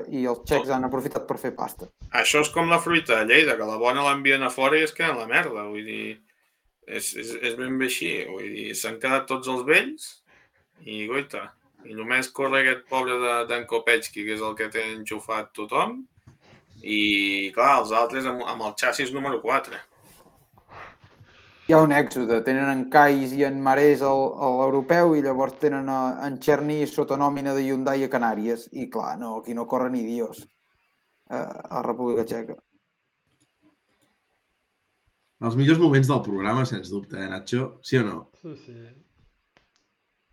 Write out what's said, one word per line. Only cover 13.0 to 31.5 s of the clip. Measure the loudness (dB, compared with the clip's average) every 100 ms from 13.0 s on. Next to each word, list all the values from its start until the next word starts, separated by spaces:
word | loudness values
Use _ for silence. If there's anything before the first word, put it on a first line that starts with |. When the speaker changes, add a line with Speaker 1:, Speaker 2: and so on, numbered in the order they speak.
| -2 0
Speaker 2:
de, | 0 0 -2
d'en | -6 -2
Kopecky, | -2 2 0 0 -8 -6
que |
és | -4
el | -4 -4
que | -6
té | -4 -6
enxufat | -8 -10 -8 -6 -6 -6
tothom, | -10 -4 -2 -2 -6 -16 _ -20 _ _ -20 _ -14
i, | -2 0 2 2 2 0 -2
clar, | 2 4 4
els | 2
altres | 0 0 -2 -4
amb, | -4
amb | -6 -6 -8
el |
xassis | -2 -2 0 -4
número | -4 -4 -4
quatre. | 0 -2 -2 -12 -16 _ -20 -20 _ _ _ _ _ -20 -20 -20 -20 _ -20 _ -20 _ 6
Speaker 1:
Hi | 8
ha |
un | 8
èxode. | 6 2 0 0 0
Tenen | 2 0 0
en | -2 4
Kais | 6 8 6 0 0
i | 0
en | 0
Marès | 2 6 6 6
al, | 4 2 0
a | 0 0
l'europeu | 2 2 2 4 6 6
i | 4
llavors | 2 0 -2 0
tenen | 0 0 -2
a, | -2 -2 -2
en | -6 -2
Cherny | 2 2 2 -2 -2
sota | -2 -2 0
nòmina | 0 0 -2
de | -2
Hyundai | 0 -2 0 -2
a | 0
Canàries. | 0 0 -2 -2 -4 -8
I, | -12 -8
clar, | -6 -6 -8
no, | -8 -8
aquí | -8
no | -8 -4
corre | -2 -2
ni | -4
Dios, | -4 -4 -6 -8 -20 _ _ _ _ _ _ _ -10
eh, | -8
a | -8